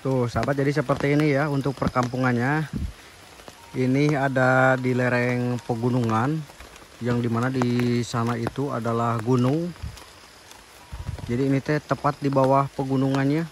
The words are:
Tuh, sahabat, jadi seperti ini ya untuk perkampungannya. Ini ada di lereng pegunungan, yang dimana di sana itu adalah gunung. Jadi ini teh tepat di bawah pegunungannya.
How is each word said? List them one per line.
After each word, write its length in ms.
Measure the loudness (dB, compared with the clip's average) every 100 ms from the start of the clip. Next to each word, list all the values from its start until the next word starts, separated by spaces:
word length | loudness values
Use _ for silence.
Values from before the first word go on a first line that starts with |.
Tuh, 240 | -2 -2 0
sahabat, 320 | -2 -2 0
jadi 240 | 0 0
seperti 320 | 0 0 2 2
ini 160 | 4
ya 160 | 2 0
untuk 320 | 0 -2 -2
perkampungannya. 880 | -2 0 -2 0 0 2 0 0 -2 -6 -8 -10 -20 -20 -20 -20 -20 -20 -10
Ini 480 | -2 0 2 2 2
ada 560 | 0 2 4 6 4 4
di 160 | 2
lereng 720 | 0 2 2 0 0 -2 -4
pegunungan, 800 | -4 -2 0 0 2 0 0 -2 -6 -18 -20 -20 -20 -8
yang 240 | -2 -2
dimana 240 | 0 0 0
di 560 | 0 0 0 0 0
sana 320 | -2 -2 -2 -2
itu 320 | -4 -4 -4
adalah 480 | -4 -2 -2 0 -2
gunung. 480 | 0 2 2 0 -4 -8 -14 -14 -20 -20 -20 -20 -20 -20 -20 -20 -18 -14 -12 -12 -6
Jadi 160 | -2 0
ini 160 | 0
teh 160 | 0 -4
tepat 400 | -2 -2 -2 -2
di 80 | 0
bawah 400 | 2 4 4 2 -4
pegunungannya. 720 | -2 0 2 2 2 0 -2